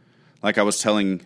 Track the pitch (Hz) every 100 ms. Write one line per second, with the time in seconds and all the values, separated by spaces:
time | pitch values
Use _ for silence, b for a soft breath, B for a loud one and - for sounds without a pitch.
0 | b b b b 101 107 104 101 110 104
1 | 98 92